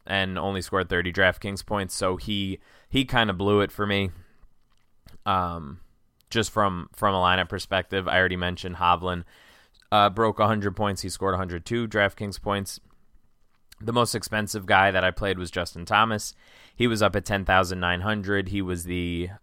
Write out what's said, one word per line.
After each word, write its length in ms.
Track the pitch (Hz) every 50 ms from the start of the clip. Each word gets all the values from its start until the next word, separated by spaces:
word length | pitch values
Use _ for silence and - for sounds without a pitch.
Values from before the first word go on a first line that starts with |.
| _
and 320 | - 95 98 95 95 92 90
only 240 | 78 98 98 95 87
scored 260 | - - 95 92 85
thirty 240 | 95 87 87 90 82
DraftKings 540 | 98 95 92 87 - - 101 98 95 -
points. 280 | - 110 101 98 92 -
So 220 | - 101 92 92
he, 440 | 90 - 110 107 101 98 95 92 - - _ _ _ _ _
he 160 | - 131 139
kinda 280 | 131 131 120 117 104 95
blew 280 | 87 98 101 104 104
it 120 | 101 95 -
for 140 | - 104
me. 240 | 104 101 98 98 92 85 - - - _ _ - - _ _ _ _ _ _ _ _ _ _ _ - - - -
Um, 540 | 104 95 92 90 87 85 85 80 69 78 90 - _ _ _ _ _ _ _ _ _
just 200 | - 117 107 -
from, 380 | - 110 104 98 92 90 80 - -
from 200 | - 107 104 98
a 40 | 92
lineup 300 | 90 90 92 92 90 -
perspective, 600 | 101 92 - - 98 95 92 - 104 95 92 -
I 100 | - 92
already 180 | 92 92 90
mentioned 400 | 90 87 90 90 - - 92 87
Hovland, 480 | 85 90 87 90 85 87 90 90 87 87 - - _ _ - - _ _ _ _ _ _ _ 107
uh, 160 | 104 101 101
broke 300 | 92 110 113 110 104 -
a 80 | 107
hundred 300 | 104 110 107 98 101 95
points. 260 | 110 107 101 98 - -
He 60 | 92
scored 260 | - - 95 98 92
a 40 | 90
hundred 280 | 95 87 87 85 80
two 220 | - 117 120 120 110
DraftKings 520 | 104 107 101 98 - - 107 101 95 -
points. 400 | - 104 101 101 98 - - - - _ _ _ _ _ _ - _ _ _ _ _ _ _ _ _ _ - _ 107
The 100 | 113 117
most 220 | 120 120 - -
expensive 500 | 110 - - 110 107 104 101 - 107 95
guy 260 | 95 104 95 95 98
that 140 | 95 92 90
I 60 | 92
played 280 | 87 - 107 98 95 90
was 120 | 90 85
Justin 340 | - 95 87 - - 85 87
Thomas. 500 | - 107 101 113 113 110 104 - - - _ _ _ - - - - _
He 120 | - 120
was 160 | 120 117 104 107
up 140 | 98 92
at 100 | 104 92
ten 180 | - 104 98 95
thousand 360 | 92 95 95 95 87 92 92
nine 200 | 87 87 90 87
hundred. 480 | 90 107 107 104 95 95 101 98 95 92
He 140 | 101 101 95
was 220 | 90 90 87 87
the, 460 | 87 90 87 87 87 85 85 87 90 101 -